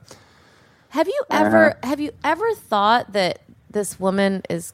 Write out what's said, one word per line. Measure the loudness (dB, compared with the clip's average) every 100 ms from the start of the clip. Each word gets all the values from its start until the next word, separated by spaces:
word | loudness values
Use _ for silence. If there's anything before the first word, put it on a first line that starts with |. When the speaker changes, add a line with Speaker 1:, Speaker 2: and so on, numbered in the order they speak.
| -18 -20 _ _ _ _ _ _ _
Speaker 1:
Have | -4 -2
you | -2 -2
Speaker 2:
Uh-huh. | 0 4
Speaker 1:
ever, | 6 4 2
have | -4 -4
you | -4 -4
ever | -2 0 -2 -4
thought | -2 0 2 2 0
that | -2 -2 -4 -12 -20 -8
this | -6 -6 -4
woman | -2 0 0 -2 -4
is | -8 -8